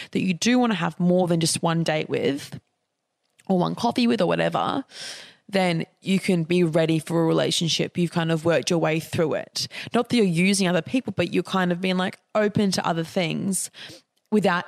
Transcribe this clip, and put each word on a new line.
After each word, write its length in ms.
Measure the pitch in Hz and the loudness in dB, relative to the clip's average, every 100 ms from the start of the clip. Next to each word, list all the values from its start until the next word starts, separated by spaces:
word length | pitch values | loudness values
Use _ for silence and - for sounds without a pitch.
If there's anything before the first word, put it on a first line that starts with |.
| - | -6
that 100 | 190 | -2
you 120 | 185 | -2
do 240 | 165 226 247 | 0 2 4
wanna 180 | 240 180 | 2 0
have 240 | 170 - | -2 0
more 280 | 175 180 175 | 2 4 2
than 120 | 170 | 2
just 220 | 160 - | 0 0
one 220 | 170 165 | 0 0
date 260 | 160 156 - | 0 0 -2
with 500 | 139 - 277 - - - _ _ _ _ _ _ _ - | -2 0 -2 -6 -16 -18 _ _ _ _ _ _ _ -2
or 120 | 185 | 0
one 160 | 165 175 | 0 -2
coffee 320 | 233 247 233 | -2 2 2
with 140 | 226 | 2
or 60 | 170 | 2
whatever, 560 | 165 170 170 90 269 - - - - - - - | 2 0 0 -2 -4 -6 -14 -16 -16 -18 -20 -4
then 380 | 196 185 165 - _ | 0 0 0 -6 _
you 180 | 185 190 | -2 0
can 240 | - 175 | 2 0
be 200 | 160 180 | 2 2
ready 360 | 170 165 160 160 | 2 2 2 0
for 220 | - 165 | 0 0
a 40 | 160 | 2
relationship. 720 | 160 143 - 165 - 151 - | 2 0 0 -2 -2 -2 -2
You've 140 | 175 | -2
kind 200 | 175 165 | 0 0
of 140 | 165 165 | 0 2
worked 240 | 151 - | 0 0
your 100 | 170 | 0
way 200 | 156 160 | 0 -2
through 360 | - 175 156 95 | -2 -2 0 -2
it. 320 | - - - - - | -6 -8 -10 -10 -4
Not 160 | 233 240 | -2 0
that 60 | 240 | 2
you're 100 | 196 | 2
using 420 | 165 185 202 180 | 2 2 2 2
other 140 | 175 | 0
people, 320 | - 262 - 185 | 0 -2 -2 -4
but 180 | 175 | -2
you're 100 | 180 | -2
kind 280 | - 190 180 | -2 0 0
of 100 | 175 | 0
being, 160 | 185 185 | -2 -2
like, 200 | 185 - _ | -2 -6 _
open 380 | 214 208 220 202 | 0 0 2 0
to 160 | 190 - | 0 -2
other 160 | 165 | -2
things 640 | 165 196 165 151 190 185 - - - - _ _ _ | -2 -2 -2 -2 -4 -4 -6 -12 -20 -20 _ _ _
without 340 | 214 190 175 | 2 2 0